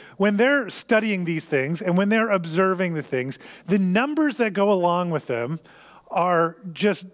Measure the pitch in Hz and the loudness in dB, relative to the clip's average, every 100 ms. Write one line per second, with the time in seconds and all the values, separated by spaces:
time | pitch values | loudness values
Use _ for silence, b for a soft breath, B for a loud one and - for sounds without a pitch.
0 | B B 202 208 247 285 208 - - 220 | B B 0 2 2 2 0 -8 0 0
1 | 220 196 170 160 - 143 135 165 185 175 | 2 -2 -2 -4 -2 -2 -2 -2 0 0
2 | 202 220 220 196 165 156 190 185 180 160 | 2 2 2 0 0 0 0 0 -2 -4
3 | - 131 127 - B B - 202 190 185 | -4 -4 -4 -8 B B -2 0 2 2
4 | 269 302 302 226 220 190 202 196 175 175 | 0 0 0 0 -2 2 2 2 2 2
5 | 175 156 - 120 120 160 B B B B | 0 -4 -2 -4 -4 -6 B B B B
6 | - - 175 175 165 165 190 156 208 196 | -6 -2 2 2 2 -2 -14 -2 -2 -2
7 | 185 | -6